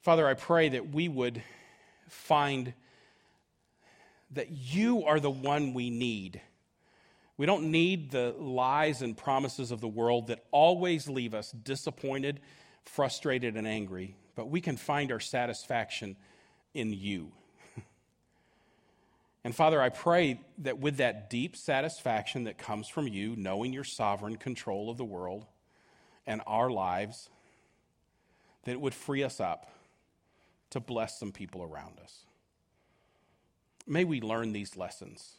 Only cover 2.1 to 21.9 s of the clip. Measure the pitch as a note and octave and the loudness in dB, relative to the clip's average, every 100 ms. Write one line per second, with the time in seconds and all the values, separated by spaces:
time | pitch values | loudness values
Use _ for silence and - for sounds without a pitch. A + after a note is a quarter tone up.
2.1 | - - D3+ C#3+ C3+ B2 A#2+ _ - _ | -20 2 4 4 0 -4 -10 _ -20 _
3.1 | _ _ _ _ _ _ _ _ _ - | _ _ _ _ _ _ _ _ _ -20
4.1 | _ _ C#3 C3 D#3 B2 E3 A3+ A#3+ D3+ | _ _ -6 -6 -6 -2 2 4 4 6
5.1 | D3+ C#3+ C3+ C3+ D3 C#3+ B2+ B2 A#2+ B2 | 6 4 0 2 2 2 0 -2 0 0
6.1 | G#2+ F#2+ E2+ - _ _ _ _ _ _ | -2 -6 -12 -18 _ _ _ _ _ _
7.1 | _ _ - D3 G3 D#3 E3 E3+ F#3 C#3+ | _ _ -2 2 2 4 4 4 2 -2
8.1 | C3 B2 - C#3+ B2+ B2+ C#3+ D#3 C3 B2+ | 0 0 -2 -4 0 2 4 2 0 -4
9.1 | A2 - C3+ C3+ - B2 A#2 A2+ G#2+ A#2 | -4 0 2 0 -4 -6 -4 -6 0 2
10.1 | A#2+ A2+ - - C#3+ D#3+ F3+ F3+ E3 C#3+ | 2 0 -8 2 8 8 6 2 0 -2
11.1 | C3 A#2+ G#2+ G#2+ A#2 A2+ C3+ - C#3 C#3 | -4 -4 -6 -8 -12 -6 -6 -6 -6 -4
12.1 | C3+ C#3 D3 - - - - - - C3+ | -2 -2 -4 -10 -20 -20 -20 -12 0 0
13.1 | - D3+ B2+ A#2+ A2 A2 A2 G2+ F#2 F#2+ | 2 0 0 0 -2 -2 -2 -4 -6 -8
14.1 | F#2+ _ - A#2 E3 F3 B2 - D3 C#3 | -12 _ -10 -4 -2 -2 -4 0 0 0
15.1 | A#2 - C3 B2 A2+ - A#2+ A2 - G#2 | -2 -2 -2 -2 -4 -2 -2 -2 -6 -8
16.1 | F#2+ - - _ _ _ D3 A2 G2+ G2+ | -12 -18 -20 _ _ _ -4 -4 -2 -4
17.1 | G2 D2+ - _ _ - - - _ _ | -4 -6 -16 _ _ -18 -18 -18 _ _
18.1 | _ _ _ _ _ _ _ _ _ _ | _ _ _ _ _ _ _ _ _ _
19.1 | _ _ _ A#2+ A#2 D#3+ D#3 B2+ - - | _ _ _ -8 4 6 8 4 4 4
20.1 | E3+ D#3+ B2 - - C3+ B2+ C#3+ C#3 B2 | 6 6 2 -8 -8 -6 -2 -2 2 2
21.1 | G#2+ G2+ A#2+ C#3 - - C3+ D3+ | 2 -4 -4 -4 -6 0 0 0